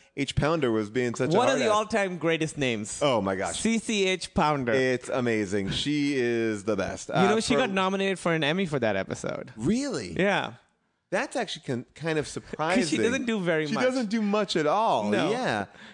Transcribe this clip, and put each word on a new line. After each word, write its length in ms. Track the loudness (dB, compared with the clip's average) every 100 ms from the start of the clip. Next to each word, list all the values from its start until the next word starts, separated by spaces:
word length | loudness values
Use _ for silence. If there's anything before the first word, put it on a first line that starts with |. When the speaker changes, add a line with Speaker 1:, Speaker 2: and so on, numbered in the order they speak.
| _ -6
Speaker 1:
H 200 | -2 0
Pounder 360 | 2 2 2
was 200 | 2 0
being 240 | 0 -2 0
such 180 | 2
a 20 | 4
Speaker 2:
One 100 | 4
of 60 |
Speaker 1:
hard 80 | 2
Speaker 2:
the 40 | 2
Speaker 1:
ass. 60 |
Speaker 2:
all-time 460 | 2 0 0 -2 -2
greatest 400 | 0 0 -2 -2
names. 400 | 0 0 -4 -2
Speaker 1:
Oh, 200 | 2 2
my 140 | 2 0
gosh. 240 | -2 -2
Speaker 2:
C 200 | 0 0
C 260 | 0 0 0
H 280 | 0 -2 0
Pounder. 360 | 2 2 2
Speaker 1:
It's 360 | 2 2 0 -2
amazing. 640 | -2 2 2 0 0 -2
She 420 | -2 -2 0 0 0
is 480 | 0 0 0 -2 -2
the 100 | -2
best. 340 | -2 -6 -4
Speaker 2:
You 60 | 2
know, 220 | 4 4
Speaker 1:
Uh, 40 |
Speaker 2:
she 140 | 2 2
Speaker 1:
for 60 |
Speaker 2:
got 100 | 2
nominated 480 | 0 0 0 -2 -2
for 140 | 0
an 100 | 0
Emmy 240 | 2 0 0
for 100 | 0
that 180 | 0 0
episode. 560 | -2 -4 -4 -6 -10 -4
Speaker 1:
Really? 580 | 0 2 0 -4 -6 0
Speaker 2:
Yeah. 360 | 0 0 -2 -10 _ _ _ _ _
Speaker 1:
That's 280 | -4 -2 -4
actually 260 | -6 -6 -6
con-, 200 | -6 -6 -8
kind 240 | -2 -2
of 60 | -2
Speaker 2:
<laughs> 0 |
'Cause 80 |
she 0 |
Speaker 1:
surprising. 680 | -8 -12 -4 0 2 2 2
Speaker 2:
doesn't 240 | 2 0 -2
do 120 | -2
very 260 | 0 0 0
Speaker 1:
She 60 |
Speaker 2:
much. 100 | 0 0
Speaker 1:
doesn't 240 | 0 -2
do 120 | 0
much 360 | 0 0 0 0
at 100 | 2
all. 420 | 2 2 2 2
Speaker 2:
No. 220 | 0 0
Speaker 1:
Yeah. 340 | 0 0 -2 -4 -10 -20